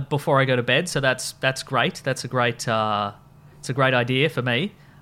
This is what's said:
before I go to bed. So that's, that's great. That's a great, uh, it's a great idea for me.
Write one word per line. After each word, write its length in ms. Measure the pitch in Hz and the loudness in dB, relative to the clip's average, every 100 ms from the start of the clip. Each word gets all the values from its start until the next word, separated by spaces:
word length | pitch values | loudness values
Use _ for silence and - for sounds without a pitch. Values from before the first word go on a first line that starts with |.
| 135 | -4
before 300 | 147 165 135 | -2 2 2
I 60 | 131 | 4
go 100 | 123 | 2
to 80 | |
bed. 240 | 120 135 175 | 2 0 0
So 140 | 151 | 0
that's, 320 | 135 127 - - | 0 0 -4 -4
that's 200 | 131 135 | -2 -2
great. 400 | - 127 143 - 139 | -2 0 0 -2 -4
That's 180 | 127 | -4
a 60 | 123 | -4
great, 360 | 127 120 117 - | 0 0 -2 -2
uh, 420 | 110 107 104 101 - - - - - | 0 0 0 -2 -6 -18 -20 -20 -14
it's 80 | - | -6
a 60 | |
great 200 | 123 131 | 0 2
idea 360 | 127 120 131 156 | 2 2 2 0
for 120 | - | 0
me. 300 | 123 120 196 - - - | -2 -2 -2 -8 -20 -12